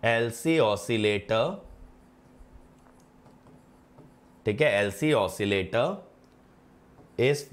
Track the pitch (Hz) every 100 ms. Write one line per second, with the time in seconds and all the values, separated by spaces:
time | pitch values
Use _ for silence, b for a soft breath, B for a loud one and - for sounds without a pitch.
0 | 113 117 117 113 165 165 117 101 - 117
1 | 104 104 - 113 135 196 - - - -
2 | - _ - - - - - - - -
3 | - - - - - - _ - _ -
4 | - - - - - 104 151 101 104 95
5 | 156 139 95 - 101 98 90 113 143 196
6 | - - - - - - - - - -
7 | - - 123 143 -